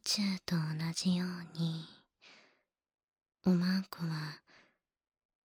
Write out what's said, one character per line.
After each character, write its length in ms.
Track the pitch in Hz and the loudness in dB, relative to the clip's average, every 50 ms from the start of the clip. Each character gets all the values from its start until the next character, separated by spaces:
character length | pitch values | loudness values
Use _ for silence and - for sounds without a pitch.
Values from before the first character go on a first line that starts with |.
| - | 0
チ 180 | - - - | -2 0 0
ュ 160 | 202 196 190 | 2 0 0
ー 60 | 185 - | -2 -2
と 120 | - 180 | 0 0
同 360 | 165 156 156 156 156 160 165 165 | 0 2 0 -2 -2 -2 -2 -2
じ 240 | - - 185 180 | 0 0 2 2
よ 80 | 175 180 | 2 0
う 340 | 180 180 175 175 165 - 160 | -2 -4 -8 -10 -10 -4 -2
に、 300 | 165 165 160 160 156 - - - _ _ _ _ _ - - - - - _ _ _ _ _ _ _ _ _ _ _ _ _ _ _ _ _ _ - | -2 -2 -2 -4 -8 -12 -16 -20 _ _ _ _ _ -20 -20 -20 -20 -20 _ _ _ _ _ _ _ _ _ _ _ _ _ _ _ _ _ _ 4
お 80 | 185 185 | 4 6
ま 240 | 175 175 185 185 190 | 6 6 4 2 2
ん 60 | 190 | 0
こ 200 | - - - 170 | -2 -6 -6 -6
は、 380 | 165 160 156 151 151 151 - _ _ - - - _ _ _ _ _ _ _ _ _ _ _ _ _ _ _ _ | -4 -4 -4 -6 -8 -10 -12 _ _ -20 -20 -20 _ _ _ _ _ _ _ _ _ _ _ _ _ _ _ _